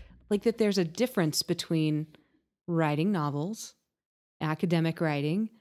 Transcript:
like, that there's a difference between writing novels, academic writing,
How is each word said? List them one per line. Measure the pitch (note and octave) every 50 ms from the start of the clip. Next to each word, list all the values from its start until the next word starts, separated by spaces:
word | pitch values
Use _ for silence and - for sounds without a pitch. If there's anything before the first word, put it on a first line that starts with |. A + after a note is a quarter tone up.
| - - - - _ -
like, | G#3 G3+ -
that | A#3 A3+ -
there's | A3 G#3 G3 G3+
a | F3
difference | D#3 E3 - A#3+ B3 - G#3 E3+ D#3 D3 - -
between | - F3 E3+ - - E3+ D#3+ D#3 D#3 D3+ D3+ D#3 - - - _ _ _ _ _ _ _ _ - -
writing | E3+ E3 D#3+ D3+ D3 C#3+ D#3+ G#3
novels, | G#3 E3+ D3 D3 C3+ C#3+ D3 F#3+ A3 - - - - _ _ _ _ _ _ _ _ _ _ _ _ -
academic | D#3 D#3 D#3 - - F3 F3 E3 D#3+ E3 D#3+ -
writing, | E3+ D#3 D3 C#3+ C#3+ D3+ E3 G3+ A3+ A3 - -